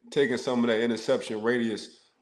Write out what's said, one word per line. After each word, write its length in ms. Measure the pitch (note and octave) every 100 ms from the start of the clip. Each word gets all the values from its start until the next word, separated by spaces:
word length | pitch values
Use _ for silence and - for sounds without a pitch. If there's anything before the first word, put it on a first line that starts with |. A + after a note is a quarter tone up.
| -
taking 260 | D3 C3 A#2+
some 220 | C3+ B2
of 80 | A#2
that 140 | A2
interception 600 | A#2 A2+ - B2+ - G#2+
radius 600 | A2+ B2 A2+ G#2 - - _ _